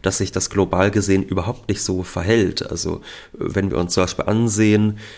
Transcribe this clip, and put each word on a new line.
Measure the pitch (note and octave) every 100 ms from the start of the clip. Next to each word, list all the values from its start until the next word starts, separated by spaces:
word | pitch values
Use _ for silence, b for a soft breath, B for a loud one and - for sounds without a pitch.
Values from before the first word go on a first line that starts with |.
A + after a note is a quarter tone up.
dass | F#2+ -
sich | F#2+
das | F#2 -
global | G2 F2+ F2+ G2+
gesehen | G#2+ G2 F#2+
überhaupt | - F#2 F#2 - -
nicht | F#2+
so | - F#2
verhält. | F2+ F2 F2 A#2 F2+ E2 -
Also, | E2+ E2 E2 B B B
wenn | - - G2 G2
wir | -
uns | F2
zum | -
Beispiel | F2+ - -
ansehen, | G#2+ A#2 G#2 G#2+ G#2 G#2+ G#2 B